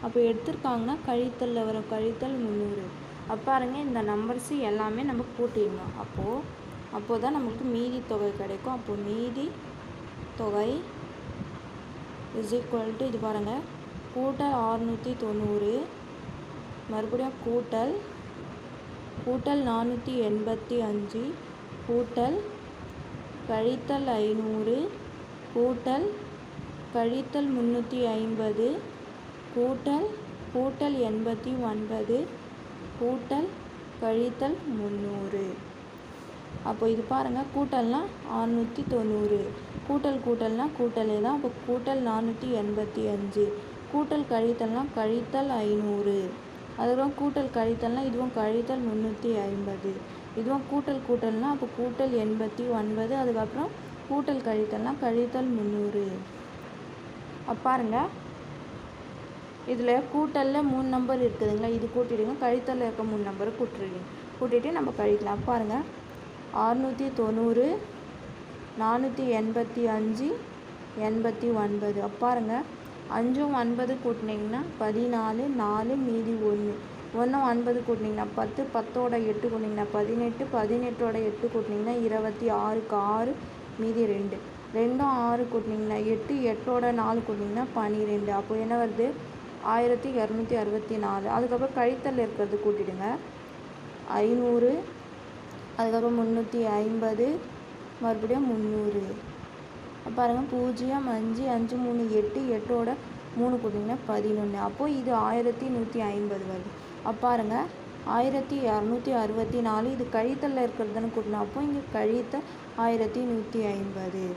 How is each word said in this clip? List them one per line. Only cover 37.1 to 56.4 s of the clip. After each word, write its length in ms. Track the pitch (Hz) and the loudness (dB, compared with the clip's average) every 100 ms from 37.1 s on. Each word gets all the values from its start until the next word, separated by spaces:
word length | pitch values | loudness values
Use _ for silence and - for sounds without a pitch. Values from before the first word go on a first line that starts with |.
பாருங்க, 320 | 262 262 247 277 277 | 0 0 -2 -2 0
கூட்டல்னா 440 | 277 262 226 262 403 - - 226 | 2 2 2 2 -2 -6 -6 -2
அறுநூத்தி 460 | 226 233 233 - 277 240 | 2 2 0 -2 0 2
தொண்ணூறு, 440 | 214 214 208 208 202 - - - - | 2 2 4 2 0 -6 -8 -10 0
கூட்டல் 300 | 285 285 269 240 | 0 2 0 0
கூட்டல்னா 420 | 233 226 226 254 - | 2 2 0 -2 0
கூட்டலே 400 | 240 226 220 208 220 | 0 2 2 2 2
தான். 100 | 285 | 2
அப்போ 120 | 262 - - | 0 -4 -2
கூட்டல் 360 | 247 247 269 240 | 0 2 0 2
நானூத்தி 400 | 220 226 220 254 233 | 2 0 -2 0 0
எண்பத்தி 420 | 208 208 208 208 214 | 2 0 0 0 0
அஞ்சு, 320 | 202 202 208 202 - - - - | 0 0 2 2 2 -8 -12 -2
கூட்டல் 340 | 285 302 302 277 | 0 2 0 2
கழித்தல்னா 500 | 233 233 233 226 233 277 - | 2 4 2 2 0 0 0
கழித்தல் 540 | 220 233 233 269 277 240 208 | 2 2 2 0 2 2 2
ஐந்நூறு. 520 | 208 208 202 202 196 185 - - - - - | 2 2 2 2 2 0 -6 -12 -14 -12 -2
அதுக்கப்புறம் 380 | 233 254 277 285 | 2 4 2 2
கூட்டல் 340 | 285 285 269 240 | 0 2 0 2
கழித்தல்னா 440 | 220 233 233 240 269 | 2 2 0 0 0
இதுவும் 240 | 233 254 240 | 0 0 0
கழித்தல் 440 | 214 226 233 262 240 | 2 2 2 0 0
முந்நூத்தி 420 | 214 220 208 233 220 196 | 2 0 0 0 2 0
ஐம்பது, 460 | 202 196 190 196 190 - - - - | -2 -2 -2 -4 -4 -8 -12 -8 -2
இதுவும் 260 | 226 277 - | 0 0 2
கூட்டல் 320 | 285 277 269 254 | 0 0 -2 2
கூட்டல்னா 420 | 240 226 220 262 285 | 2 4 2 2 0
அப்போ 140 | 247 - | -2 -2
கூட்டல் 340 | 247 233 269 240 214 | -2 2 2 4 2
எண்பத்தி 380 | 214 220 208 247 233 | 2 0 -2 0 2
ஒன்பது, 320 | 214 214 226 269 | 2 0 0 2
அதுக்கப்புறம் 500 | 254 226 220 262 330 - - - - | 2 2 0 0 -4 -4 -12 -12 -2
கூட்டல் 340 | 277 285 269 233 | 0 2 0 2
கழித்தல்னா 440 | 214 214 214 233 285 | 2 2 0 -2 0
கழித்தல் 440 | 254 233 240 262 254 233 | 2 4 2 2 0 2
முந்நூறு. 440 | 208 208 202 202 196 185 185 - | 2 2 0 0 0 -4 -8 -12